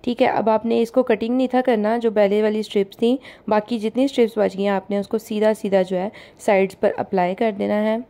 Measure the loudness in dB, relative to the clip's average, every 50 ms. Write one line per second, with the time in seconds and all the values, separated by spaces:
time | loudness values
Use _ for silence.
0 | -4 -4 0 0 0 0 2 0 0 2 0 0 0 0 0 0 0 0 0 0
1 | 2 2 0 -2 0 -2 0 0 0 0 0 0 2 2 0 0 0 0 -2 0
2 | -2 0 2 2 2 4 2 2 0 0 0 -2 -4 -2 -2 -2 -2 -2 -4 -2
3 | 0 0 0 0 -4 -14 -20 -14 -4 0 0 0 0 -2 -6 -4 -4 -4 0 0
4 | 0 0 2 2 0 0 2 0 -2 -2 0 -2 -2 0 -2 -2 -4 -4 -4 -4
5 | -4 -4 -6 -6 -6 -4 -4 0 2 2 0 0 -2 0 2 2 2 2 -2 -4
6 | -4 -6 -10 -14 -20 -20 -20 _ 0 2 2 4 2 0 -2 0 -2 0 0 0
7 | -6 -4 0 0 0 0 0 -2 -2 -2 -2 -2 -4 -2 -2 0 0 0 -2 -2
8 | -4